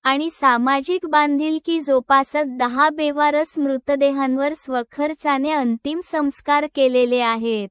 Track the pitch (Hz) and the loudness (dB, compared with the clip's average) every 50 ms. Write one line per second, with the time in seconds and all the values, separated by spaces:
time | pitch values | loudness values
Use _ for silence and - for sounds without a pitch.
0 | _ 269 277 285 311 330 - - 285 262 240 233 240 262 277 277 277 - 359 370 | _ 0 0 0 -2 -4 -4 2 2 2 4 4 2 0 0 0 0 -2 -4 -4
1 | - 311 302 294 294 294 294 277 302 311 311 320 _ - 330 330 285 277 269 254 | -2 2 2 2 4 4 2 0 0 0 -2 -2 _ -2 -4 -2 0 2 0 0
2 | 247 - 269 269 269 - - 294 302 269 247 247 247 247 240 262 294 311 302 311 | 4 4 2 2 2 0 -2 -2 -2 -2 -2 -4 -4 -2 2 2 2 2 2 0
3 | 302 294 285 294 294 294 294 294 320 - - 320 285 277 269 262 _ - 285 277 | -2 -2 0 2 2 2 2 0 -2 -2 -2 -2 -2 -2 -2 -2 _ -2 0 2
4 | 285 277 277 277 277 262 262 269 277 294 311 - - 277 254 247 233 _ - 285 | 2 2 2 0 -2 0 0 0 0 -2 -4 -6 -8 -6 -4 -4 -6 _ -6 -4
5 | 294 294 311 _ - 302 277 262 269 302 311 294 262 240 226 233 _ 285 311 349 | -4 -4 -4 _ -2 -2 0 0 0 -2 -2 0 0 -2 -2 -2 _ -6 -6 -6
6 | 359 - - 311 294 277 - - _ - 294 294 294 294 _ 285 269 254 247 247 | -6 -4 -4 -2 -2 -2 -4 -6 _ 0 0 0 0 -2 _ 2 2 2 4 2
7 | 247 240 247 247 240 226 226 226 226 233 220 214 202 196 | 2 2 2 0 0 0 -2 -2 -2 -2 -2 -4 -6 -8